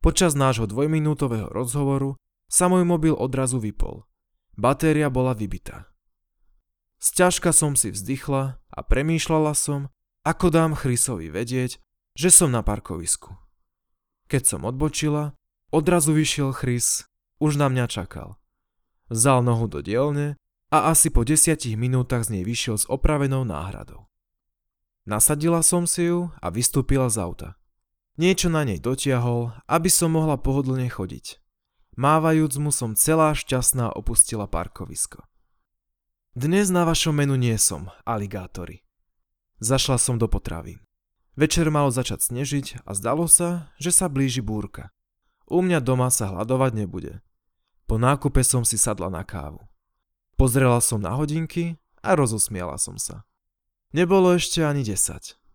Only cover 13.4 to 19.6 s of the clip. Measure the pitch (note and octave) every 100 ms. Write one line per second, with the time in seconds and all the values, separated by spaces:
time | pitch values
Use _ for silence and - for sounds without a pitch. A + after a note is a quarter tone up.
13.4 | _ _ _ _ _ _ _ _ _ C3+
14.4 | - F2+ G2 C3 D3+ - D3+ D3 D3 -
15.4 | _ _ _ D#3 D#3+ F3 D3+ D#3 D3+ -
16.4 | C#3 C3 B2 A#2+ - - - _ _ _
17.4 | D3+ C#3+ C#3 B2+ A#2 - E2+ - - -
18.4 | _ _ _ _ _ _ _ A2+ C3 B2+
19.4 | A#2+ A2+